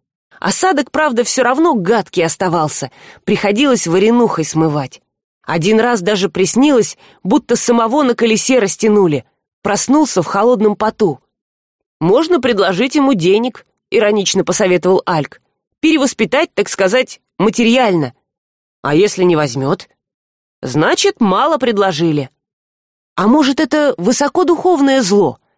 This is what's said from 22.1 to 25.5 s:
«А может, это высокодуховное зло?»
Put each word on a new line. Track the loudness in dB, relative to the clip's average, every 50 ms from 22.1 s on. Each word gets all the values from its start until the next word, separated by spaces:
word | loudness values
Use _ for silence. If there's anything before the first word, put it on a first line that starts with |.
| -2 -2 -6 -8 _ _ _ _ _ _ _ _ _ _ _ _ _ _ _ _ -6
«А | -2 0
может, | 2 2 2 2 0 0 -2
это | -2 -2 0 0 0 0 -2
высокодуховное | -2 -2 -2 0 0 -2 -2 0 -2 0 0 0 0 0 0 0 2 2 2 2 2
зло?» | 0 2 2 2 0 0 -4 _ _ _